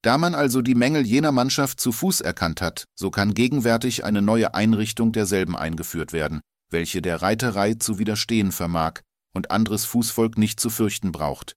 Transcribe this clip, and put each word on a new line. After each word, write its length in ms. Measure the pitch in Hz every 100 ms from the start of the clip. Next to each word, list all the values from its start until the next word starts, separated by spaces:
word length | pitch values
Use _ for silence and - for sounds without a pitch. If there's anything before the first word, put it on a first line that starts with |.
Da 140 | 117 139
man 180 | 175 156
also 260 | 143 127
die 140 | 123 120
Mängel 300 | 123 156 120
jener 260 | 127 156
Mannschaft 480 | 131 127 143 139 -
zu 140 | 127
Fuß 260 | 113 185 185
erkannt 400 | - - 85 80
hat, 220 | 85 - -
so 160 | - 92
kann 240 | 101 101
gegenwärtig 680 | 104 123 143 117 117 123 110
eine 180 | 101 104
neue 320 | 101 113 110
Einrichtung 600 | - 110 107 110 - 113
derselben 420 | 113 98 98 90 87
eingeführt 560 | 80 80 80 82 73
werden, 300 | 82 76 78 _ _ _
welche 320 | 85 85 92
der 200 | 87 82
Reiterei 540 | 92 110 123 98 101 113
zu 240 | - 101
widerstehen 520 | 107 104 - 113 101
vermag 480 | - 85 85 80 - _ _ _
und 160 | 92 -
anderes 360 | 101 110 104 -
Fußvolk 520 | 120 113 - 113 110
nicht 220 | 107 -
zu 100 | 117
fürchten 440 | - 107 - 98
braucht. 400 | 78 73 67 -